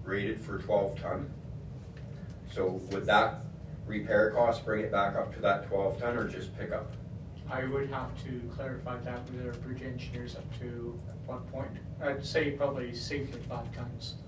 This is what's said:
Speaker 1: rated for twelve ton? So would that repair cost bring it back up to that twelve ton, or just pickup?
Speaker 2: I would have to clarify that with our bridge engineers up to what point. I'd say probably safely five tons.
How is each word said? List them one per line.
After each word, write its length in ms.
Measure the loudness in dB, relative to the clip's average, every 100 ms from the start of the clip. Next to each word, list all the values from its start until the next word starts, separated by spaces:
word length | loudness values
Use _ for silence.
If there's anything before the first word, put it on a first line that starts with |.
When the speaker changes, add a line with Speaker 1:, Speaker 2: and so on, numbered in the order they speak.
Speaker 1:
rated 360 | -2 0 0 -2
for 180 | -4 -4
twelve 400 | 4 4 4 0
ton? 280 | -2 -2 -4 -6 -8 -8 -8 -10 -10 -10 -10 -10 -10 -10 -6
So 280 | 0 2 2 -2
would 120 | 0 8
that 340 | 8 8 2 -8 -8 -8 -8 -4
repair 440 | -2 6 8 8
cost 340 | 8 6 6
bring 200 | 2 2
it 80 | 4
back 240 | 4 4 2
up 180 | 0
to 60 | 4
that 280 | 4 4 4
twelve 320 | 2 2 2
ton, 160 | 0 2
or 100 | 0
just 300 | -4 -6 -6
pickup? 340 | -4 -4 -4 -8 -8 -8 -8 -8 -4
Speaker 2:
I 140 | -2
would 260 | 0 0 0
have 200 | -2 -4 -6
to 160 | -6 -6 -6
clarify 440 | -4 -4 -4 -6 -6
that 200 | -4 -6 -6
with 160 | -6 -6
our 60 | -6
bridge 220 | -6 -6
engineers 520 | -6 -6 -6 -6 -6
up 240 | -8 -8 -6
to 380 | -6 -4 -6 -6 -8 -8 -8
what 240 | -6 -6
point. 180 | -6 -6 -6 -8 -2
I'd 220 | -2 0
say 280 | 2 2 4
probably 420 | 2 2 2 -4
safely 460 | -4 -2 -2 -2 -4 -4
five 240 | -4 -4
tons. 400 | -4 -6 -6 -8 -8